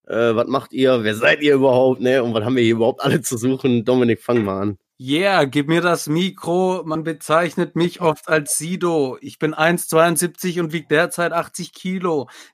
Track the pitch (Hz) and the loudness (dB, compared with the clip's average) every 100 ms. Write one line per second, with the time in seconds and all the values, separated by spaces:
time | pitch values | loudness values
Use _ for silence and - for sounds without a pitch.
0 | - 110 117 113 - 131 - 131 131 127 | -6 0 0 2 0 -2 -4 0 2 2
1 | 107 107 135 156 147 139 135 127 131 127 | 0 0 0 2 4 4 4 4 4 2
2 | 123 131 120 113 107 131 113 113 113 - | 2 2 0 -2 0 2 2 2 0 0
3 | 139 165 - 120 123 131 139 120 107 127 | 0 -2 -2 -4 -2 0 0 0 2 2
4 | 120 107 - 120 101 95 98 98 _ - | 2 0 0 0 0 -2 -4 -6 _ -14
5 | 127 147 196 185 143 143 143 170 175 165 | -4 0 2 2 2 0 0 0 2 0
6 | - 156 185 - - 180 185 185 160 160 | -2 -2 -2 -4 -2 0 0 -2 -4 -6
7 | 160 160 - 156 175 - 175 160 175 - | -6 -6 -2 -2 -2 -2 -4 -2 -2 0
8 | 170 151 - 156 143 - 156 180 175 160 | -2 -2 0 -2 -2 -6 -6 -4 0 0
9 | 131 123 - - 156 156 160 175 - 160 | -2 -4 -14 -6 -4 0 2 2 0 4
10 | 170 160 175 - 185 170 170 160 143 151 | 4 2 -2 -4 -6 -4 -4 -6 -2 0
11 | 175 - 170 170 156 - 175 - 185 185 | 0 -2 -2 -2 -6 -8 -14 -10 -8 -4
12 | 175 156 117 - - | -2 -2 -4 -12 -16